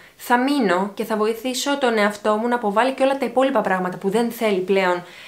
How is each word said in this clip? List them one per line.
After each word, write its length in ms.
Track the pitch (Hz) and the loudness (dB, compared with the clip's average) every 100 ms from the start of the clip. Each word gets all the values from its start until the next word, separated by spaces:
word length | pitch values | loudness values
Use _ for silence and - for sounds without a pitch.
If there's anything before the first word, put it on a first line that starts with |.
| - - | -20 -12
θα 220 | - 240 | 0 2
μείνω 520 | 262 294 208 175 202 - | 2 2 2 2 -2 -4
και 100 | 214 | -4
θα 120 | 214 | -2
βοηθήσω 600 | 214 226 262 254 285 277 | -2 -2 -4 -4 -2 0
τον 200 | 254 220 | 0 2
εαυτό 380 | 208 208 214 214 | 0 0 0 0
μου 120 | 240 | 0
να 60 | 240 | 0
αποβάλει 380 | 208 202 247 | 0 2 2
και 100 | 262 | 2
όλα 160 | 269 269 | 0 2
τα 80 | 240 | -2
υπόλοιπα 340 | 254 269 262 | 2 2 2
πράγματα 360 | 202 185 185 180 | 0 0 -2 -4
που 140 | 196 | -2
δεν 200 | 208 233 | 0 -2
θέλει 300 | 233 220 190 | 0 0 0
πλέον 420 | 185 196 185 180 175 - | 2 2 2 0 -4 -18